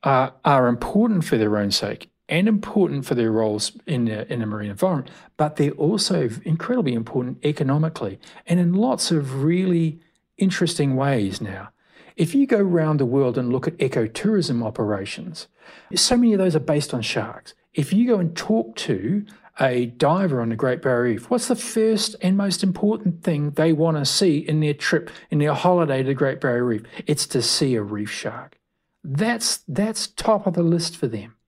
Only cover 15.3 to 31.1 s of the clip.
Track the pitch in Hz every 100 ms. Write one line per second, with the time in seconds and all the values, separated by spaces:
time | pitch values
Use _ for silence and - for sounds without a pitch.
15.3 | - - _ - - - 180 - 247 240
16.3 | 202 185 156 131 147 143 127 110 123 -
17.3 | - - - _ - 143 190 247 214 170
18.3 | 165 - 220 - - - 101 95 202 208
19.3 | - - - 135 123 120 120 143 175 190
20.3 | 131 117 113 131 127 135 123 123 107 -
21.3 | 247 - 226 - 226 220 214 214 - 180
22.3 | 196 202 175 196 180 208 220 180 170 -
23.3 | 151 147 143 160 151 165 156 139 - 190
24.3 | 143 - 151 151 139 - 170 170 - -
25.3 | 151 147 139 180 180 160 131 131 135 139
26.3 | 135 135 120 123 107 - - - 147 -
27.3 | 131 117 - 139 117 101 104 107 - 110
28.3 | 117 - _ _ _ _ _ 156 139 220
29.3 | 233 - - - 143 214 220 - - -
30.3 | 208 196 175 170 165 165 - 123